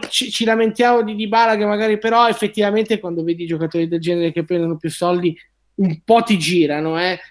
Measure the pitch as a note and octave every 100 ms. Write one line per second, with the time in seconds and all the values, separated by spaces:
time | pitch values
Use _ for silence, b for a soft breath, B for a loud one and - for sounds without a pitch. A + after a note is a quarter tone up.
0 | - - B3+ - A3+ A3+ A3+ A3 A#3+ A#3+
1 | A3 G#3 A3 A3+ A3+ G#3+ G#3 G#3 A3 G#3+
2 | A3+ A#3 A#3 A3 G#3 G#3+ G3+ G#3+ G#3+ G#3
3 | F3+ E3+ E3 E3+ E3+ D#3+ E3 E3+ E3 E3
4 | E3 F3 E3 E3+ D#3+ F3 E3 E3 D#3+ -
5 | F3 F3+ F3 D#3+ B _ _ - F#3 D#3
6 | - A3+ A#3 F#3+ D3+ F3+ D3 D3 D#3+ E3
7 | F3+ F3 -